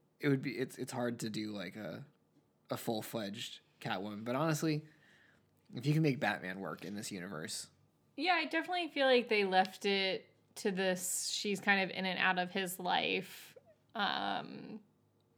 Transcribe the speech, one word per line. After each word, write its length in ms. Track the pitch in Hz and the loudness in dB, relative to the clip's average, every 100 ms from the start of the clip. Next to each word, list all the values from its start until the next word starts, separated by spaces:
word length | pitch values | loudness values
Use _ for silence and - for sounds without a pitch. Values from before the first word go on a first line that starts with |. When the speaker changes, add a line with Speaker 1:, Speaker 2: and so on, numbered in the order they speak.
| _ _ | _ _
Speaker 1:
it 80 | 147 | 2
would 120 | 139 | 2
be, 100 | 135 | 0
it's, 260 | 104 127 - | -4 -6 -6
it's 140 | 131 | -8
hard 280 | 127 120 120 | -2 -2 -2
to 80 | 113 | -6
do, 180 | 107 107 | -4 -6
like, 240 | 104 90 110 | -6 -8 -8
a, 280 | 104 113 139 _ _ _ _ _ _ | -8 -10 -12 _ _ _ _ _ _
a 80 | 120 | -6
full-fledged 800 | - 113 107 120 101 104 - - _ _ | -2 -4 -2 -4 -4 -6 -10 -12 _ _
Catwoman. 420 | 120 104 101 104 113 | -4 -2 -2 -6 -2
But 100 | 127 | 2
honestly, 480 | 160 151 160 151 151 _ _ - _ _ _ _ _ | 2 4 2 0 -2 _ _ -20 _ _ _ _ _
if 120 | - 123 | -4 2
you 80 | |
can 100 | 151 | 4
make 160 | 156 131 | 4 4
Batman 400 | 104 87 82 92 | 0 0 -4 -6
work 260 | 92 78 82 | -6 -6 -8
in 80 | 101 | -8
this 160 | 113 | -8
universe. 560 | 98 87 82 87 - - _ _ _ _ - | -8 -8 -8 -8 -8 -10 _ _ _ _ -6
Speaker 2:
Yeah, 180 | 320 | 0
I 120 | 349 311 | 2 2
definitely 440 | 320 320 359 330 | -2 0 -2 -2
feel 180 | 285 269 | 2 6
like 220 | 254 240 | 6 6
they 140 | 214 196 | 4 6
left 400 | 185 190 - 208 | 6 4 2 0
it 400 | 196 190 185 - _ _ - | 2 2 0 -4 _ _ -4
to 160 | 214 | -2
this, 580 | 185 190 180 - - - | 2 2 2 0 -2 -2
she's 260 | - 208 196 | -2 -2 0
kind 220 | 208 196 | 4 4
of 80 | 190 - | 4 0
in 100 | 190 | -2
and 120 | 180 | 2
out 220 | 185 180 | 2 4
of 100 | 180 | 2
his 280 | 196 190 180 | 0 -2 -2
life, 760 | 180 180 156 185 - - - - - - _ | 2 2 2 0 -2 -12 -18 -20 -20 -20 _
um, 840 | 226 202 - 202 196 - - - 214 - _ _ _ _ | -2 0 0 -2 -4 -6 -12 -12 -14 -16 _ _ _ _